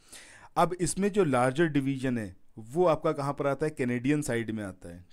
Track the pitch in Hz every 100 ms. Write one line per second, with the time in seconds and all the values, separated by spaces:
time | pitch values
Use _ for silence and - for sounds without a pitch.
0 | - - - - - - 170 180 175 -
1 | 202 196 170 127 131 131 170 147 135 135
2 | 131 120 101 92 - - 110 143 180 151
3 | 160 143 139 139 139 139 156 151 123 123
4 | 127 151 143 117 113 110 101 87 87 87
5 | 90